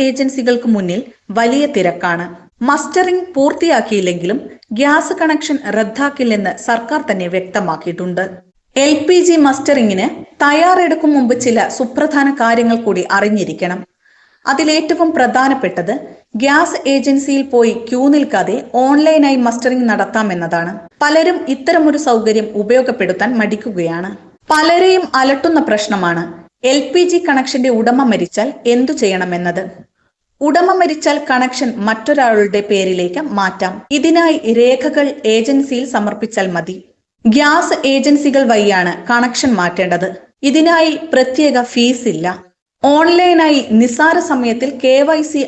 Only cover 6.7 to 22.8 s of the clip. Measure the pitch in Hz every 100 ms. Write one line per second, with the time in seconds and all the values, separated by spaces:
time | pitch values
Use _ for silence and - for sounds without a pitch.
6.7 | 233 233 302 294 190 175 185 185 214 180
7.7 | 160 175 170 180 180 190 - _ _ _
8.7 | 254 277 294 - 359 349 330 285 269 -
9.7 | 277 220 190 240 - - - 294 294 349
10.7 | 370 339 311 302 294 240 240 247 220 190
11.7 | - 175 - 202 277 277 277 226 233 233
12.7 | 226 220 185 175 196 208 214 156 160 180
13.7 | 185 - _ _ _ _ _ - 277 302
14.7 | 311 311 339 330 294 240 247 269 269 185
15.7 | 175 170 269 - - _ 214 269 294 339
16.7 | 311 247 277 277 277 277 277 269 240 233
17.7 | 233 226 247 277 294 262 208 175 214 -
18.7 | 247 262 285 311 311 285 262 240 233 -
19.7 | 254 240 208 196 220 214 175 170 170 170
20.7 | 202 - - 294 311 330 349 - 269 -
21.7 | 339 302 294 285 233 214 220 214 208 202
22.7 | 254